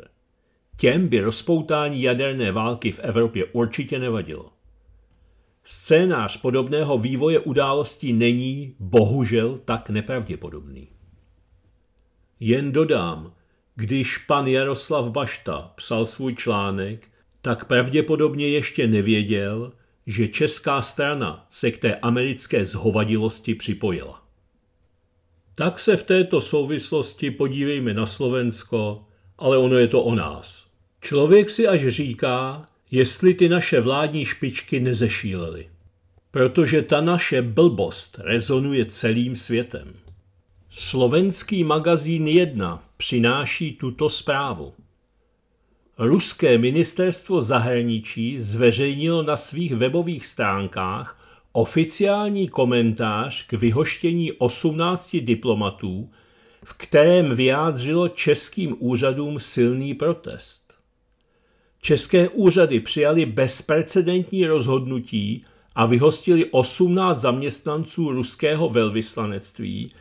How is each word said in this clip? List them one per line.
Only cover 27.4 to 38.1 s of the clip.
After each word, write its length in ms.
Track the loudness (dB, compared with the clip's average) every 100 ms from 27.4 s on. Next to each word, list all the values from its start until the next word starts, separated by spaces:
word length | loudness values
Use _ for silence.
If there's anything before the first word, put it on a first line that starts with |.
| -2 -2 -2 -2 -2
na 120 | -2 -4
Slovensko, 1000 | -4 -2 0 -2 -4 -4 -4 -4 -6 -14 _ _ -4
ale 200 | 2 4
ono 200 | 6 6
je 100 | 4
to 160 | 4
o 120 | 2 0
nás. 520 | -2 -8 -14 -20 -20 _ _ _
Člověk 480 | -4 2 6 6 6
si 180 | 2 2
až 200 | 2 2
říká, 800 | 0 -4 -4 -2 -2 -4 -8 -16 _ _
jestli 420 | 0 2 4 4
ty 160 | 6 4
naše 320 | 4 2 2
vládní 440 | 2 2 0 -2 -6
špičky 540 | -6 -6 -8 -6 -2
nezešílely. 920 | 0 0 0 -2 -6 -6 -8 -10 -16 -20 _ _ _ _ _
Protože 500 | 2 2 4 4 2
ta 200 | 2 2
naše 400 | 2 0 0 0
blbost 800 | 0 4 4 4 -2 -6 -14